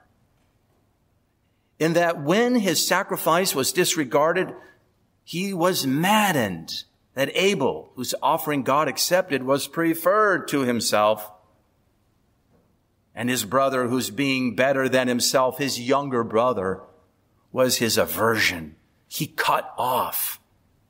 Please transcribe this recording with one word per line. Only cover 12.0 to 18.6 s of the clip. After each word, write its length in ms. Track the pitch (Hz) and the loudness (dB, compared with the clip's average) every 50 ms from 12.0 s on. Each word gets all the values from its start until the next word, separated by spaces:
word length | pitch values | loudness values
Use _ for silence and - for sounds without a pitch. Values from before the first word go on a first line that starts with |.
| _ _ _ _ _ _ _ _ _ _ _ _ _ _ _ _ _ _ _ _ _ _ - | _ _ _ _ _ _ _ _ _ _ _ _ _ _ _ _ _ _ _ _ _ _ -10
and 160 | - 117 123 | -6 -4 -4
his 160 | 127 123 107 | -2 -4 -4
brother, 420 | 95 123 135 135 135 131 127 123 117 | 0 0 2 2 2 0 0 0 0
whose 220 | 123 127 110 - | 0 -2 -2 -4
being 440 | 104 117 139 135 131 131 127 120 101 | -4 -2 -2 0 0 0 -2 -2 0
better 360 | 123 127 139 139 135 131 127 | 2 2 2 2 2 0 2
than 180 | 131 127 127 123 | 2 2 2 2
himself, 500 | 120 120 117 - - 135 131 127 123 - | 0 0 0 2 2 2 2 2 0 -2
his 220 | 143 131 117 123 | -4 -4 -4 -4
younger 460 | 117 123 135 139 143 139 127 117 113 | -2 0 0 0 0 0 -2 -2 -2
brother, 560 | 95 107 110 123 127 120 104 92 95 95 - - - - _ _ _ _ _ _ _ _ _ _ _ - | 0 2 2 2 2 0 0 -2 -4 -4 -6 -8 -20 -20 _ _ _ _ _ _ _ _ _ _ _ 0
was 240 | 123 127 127 123 - | 0 2 2 2 0
his 200 | 120 110 107 113 | 0 0 2 2
aversion. 760 | 87 - - 98 107 113 113 110 - - 87 82 | 0 0 0 0 0 0 2 2 0 -2 -2 -4